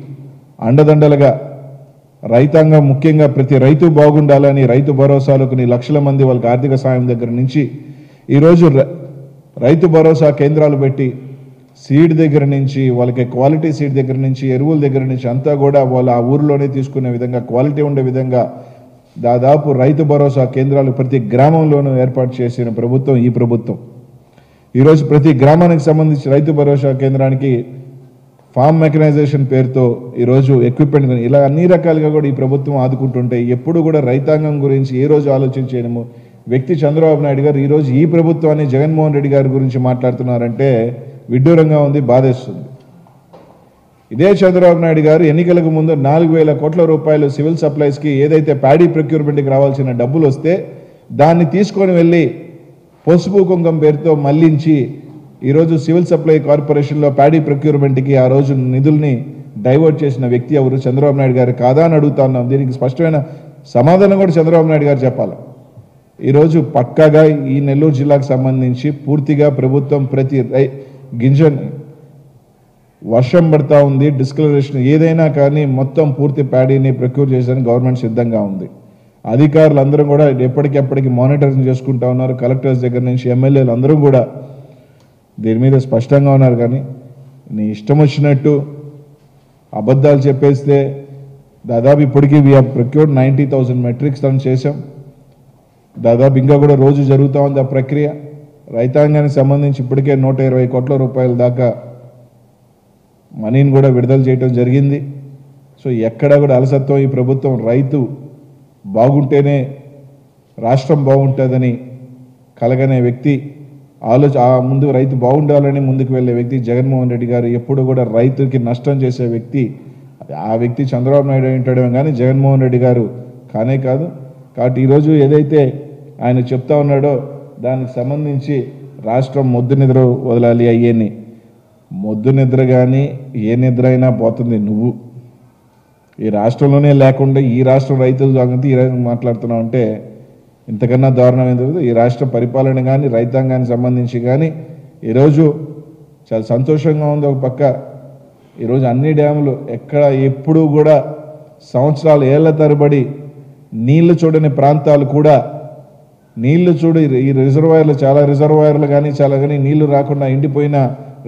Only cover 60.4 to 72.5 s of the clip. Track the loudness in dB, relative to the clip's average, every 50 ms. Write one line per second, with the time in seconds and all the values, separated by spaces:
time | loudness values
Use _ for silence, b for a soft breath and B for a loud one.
60.4 | -2 -2 -2 0 0 0 -2 -2 -2 -2 -2 0 0 0 0 0 0 0 0 0
61.4 | 0 0 -2 0 0 2 2 2 2 2 2 2 2 0 0 0 0 0 0 -2
62.4 | -2 -2 -2 -2 -2 -4 -4 -4 -4 -4 -2 -2 -2 0 0 -2 -4 B B B
63.4 | B B B B -14 -4 -2 0 2 4 4 4 4 4 4 2 2 2 2 2
64.4 | 2 2 2 2 2 2 0 0 2 0 0 0 0 -2 -2 -2 -6 -8 -8 -14
65.4 | -18 -20 -20 -20 -20 _ _ -20 -20 _ _ _ _ _ _ -8 -4 0 2 4
66.4 | 4 4 2 0 -2 0 -2 -2 -2 -2 2 2 4 4 6 6 4 4 2 0
67.4 | -2 -2 -2 -2 0 0 0 0 2 0 0 0 0 0 0 0 0 0 -2 -2
68.4 | -2 -2 -2 -2 -2 -2 -2 -4 -4 -6 -6 -6 -4 -4 -2 -2 -2 -2 0 2
69.4 | 2 0 0 0 -2 0 0 -2 -2 -2 -2 -2 -2 -2 -2 -2 -2 -2 -2 -2
70.4 | -4 -2 0 -2 -2 -2 -4 -12 B B B B B B -8 -2 0 0 2 4
71.4 | 2 2 2 0 -8 -10 -12 -14 -16 -20 -20 _ -20 _ _ -20 _ _ _ _
72.4 | _ _